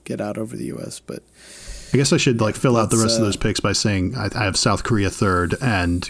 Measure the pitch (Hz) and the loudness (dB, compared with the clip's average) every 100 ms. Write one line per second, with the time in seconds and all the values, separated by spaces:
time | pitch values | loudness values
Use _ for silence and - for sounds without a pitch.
0 | - 120 104 104 110 - - - - - | -10 -6 -6 -6 -8 -8 -8 -8 -12 -14
1 | - 62 - - - - - - - 127 | -14 -14 -16 -20 -20 -18 -16 -16 -2 0
2 | 139 165 143 117 107 - 139 120 107 113 | 4 4 4 2 0 2 2 4 4 2
3 | 110 113 107 98 110 98 104 95 110 98 | 2 2 0 0 -2 0 0 0 0 0
4 | 90 127 104 - 104 90 117 98 - 110 | 0 -2 -4 -2 -2 2 2 2 2 0
5 | 95 - 104 90 87 - 135 101 87 90 | 0 2 2 2 2 0 0 0 0 0
6 | - | -4